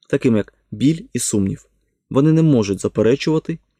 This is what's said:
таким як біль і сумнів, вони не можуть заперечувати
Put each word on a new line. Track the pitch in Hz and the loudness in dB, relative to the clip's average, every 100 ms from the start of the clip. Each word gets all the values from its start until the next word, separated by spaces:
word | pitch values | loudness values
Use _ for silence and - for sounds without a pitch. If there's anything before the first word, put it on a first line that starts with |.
| _ | _
таким | 143 127 110 | -2 0 0
як | - _ _ | -2 _ _
біль | 107 131 165 - | -2 0 -2 -6
і | 123 | -8
сумнів, | - 104 98 - _ _ _ _ - | -4 -2 -2 -6 _ _ _ _ -6
вони | 131 156 | 0 2
не | 160 | 4
можуть | 160 123 101 95 | 4 2 0 -4
заперечувати | - - 107 139 160 156 - 165 _ | -4 0 0 0 0 -2 -4 -10 _